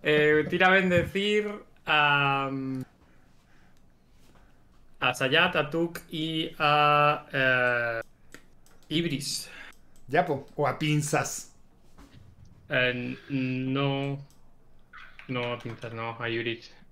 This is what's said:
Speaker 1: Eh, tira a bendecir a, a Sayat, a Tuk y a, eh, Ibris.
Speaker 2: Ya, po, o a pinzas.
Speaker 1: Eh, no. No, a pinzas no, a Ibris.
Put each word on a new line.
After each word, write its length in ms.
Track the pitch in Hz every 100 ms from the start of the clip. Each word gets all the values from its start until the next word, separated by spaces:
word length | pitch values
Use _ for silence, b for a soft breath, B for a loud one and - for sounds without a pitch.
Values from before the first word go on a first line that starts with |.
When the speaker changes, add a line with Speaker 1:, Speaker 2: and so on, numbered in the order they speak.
Speaker 1:
Eh, 420 | 151 151 151 151 147
tira 180 | 175 185
a 40 |
bendecir 800 | 190 185 175 151 190 208 208 208 208 - - -
a, 640 | 151 147 143 139 139 135 135 135 131 127 _ b b b b b b b - - _ _ - - - - - _ - - -
a 140 | 127
Sayat, 420 | - 135 156 180 175
a 140 | 143
Tuk 300 | 160 170 170 -
y 400 | 165 160 160 165 -
a, 680 | 151 147 147 147 147 143 -
eh, 680 | 139 131 127 123 120 120 113 - _ - - - - - - -
Ibris. 600 | 151 170 143 - - - B B - - - -
Speaker 2:
Ya, 180 | 151 165
po, 220 | 139 - -
o 120 | 143
a 100 | 135
pinzas. 720 | 151 151 147 143 123 - - - - _ - - - - - - - - -
Speaker 1:
Eh, 480 | 139 127 123 123 131 -
no. 920 | 139 127 127 131 135 139 139 139 139 143 - - - - - - - - - -
No, 260 | 127 120
a 60 | 120
pinzas 340 | 117 113 117
no, 220 | 113 117 117
a 80 | 117
Ibris. 420 | 113 117 117 - - -